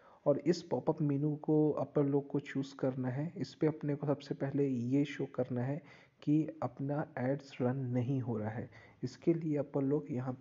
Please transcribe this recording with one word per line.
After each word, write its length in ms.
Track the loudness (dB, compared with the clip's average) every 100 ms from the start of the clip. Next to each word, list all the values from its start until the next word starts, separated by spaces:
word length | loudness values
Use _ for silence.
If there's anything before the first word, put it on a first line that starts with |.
| -20 -4 0
और 120 | 2
इस 240 | 2 0
पॉपअप 380 | 0 -2 0 0
मेनू 320 | 0 2 0 -2
को 340 | 2 4 4
अपन 360 | 2 0 2 2
लोग 200 | 2 0
को 100 | -4
choose 340 | -2 -4 -4 -2
करना 320 | 0 0 -2
है। 240 | -2 -4 -4
इस 180 | -6
पे 120 | 0 0
अपने 280 | 2 -2
को 120 | 0 0
सबसे 280 | 0 -2
पहले 320 | -4 0 2 2
ये 380 | 2 2 2
शो 220 | 2 -2 -4
करना 340 | -2 -2 0
है 220 | -2 -4 -8 -20 -20 _
कि 360 | 2 2 2 -2
अपना 440 | -6 -4 -4 -2 -4 -2
ads 400 | -2 -2 -4 -2
run 160 | 0 0
नहीं 440 | 0 0 0 0
हो 160 | 0 -2
रहा 100 | -4
है। 220 | -6 -10 -14 -20 -10
इसके 320 | -8 -4 0
लिए 220 | 0 0 -2
अपन 280 | -2 0
लोग 220 | 0 0 -2
यहाँ 220 | -6 -4 -2